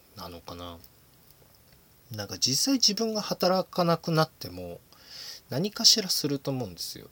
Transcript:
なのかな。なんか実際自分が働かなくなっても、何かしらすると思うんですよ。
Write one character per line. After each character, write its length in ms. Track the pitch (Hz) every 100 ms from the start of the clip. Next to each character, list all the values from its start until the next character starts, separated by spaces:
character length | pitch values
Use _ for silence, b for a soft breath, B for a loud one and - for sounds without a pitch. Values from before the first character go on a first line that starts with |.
| - 104
な 120 | 87
の 120 | 85
か 140 | -
な。 240 | 87 87 85 - _ _ _ - - - _ _ - _ _ -
な 140 | 104
ん 40 | 101
か 100 | 92
実 280 | - 131 269
際 80 |
自 200 | 269 233
分 200 | 202 226
が 80 | 214
働 460 | - - 185 185 175
か 160 | -
な 120 | 170 165
く 140 | -
な 140 | 156
っ 60 | 160
て 200 | - -
も、 300 | 90 87 87 - B B B B B -
何 240 | 123 202
か 120 | -
し 160 | 220 226
ら 80 | 190
す 180 | - 147
る 120 | 139
と 120 | -
思 160 | 131 107
う 20 |
ん 60 |
で 60 | 85
す 180 | - -
よ。 100 | -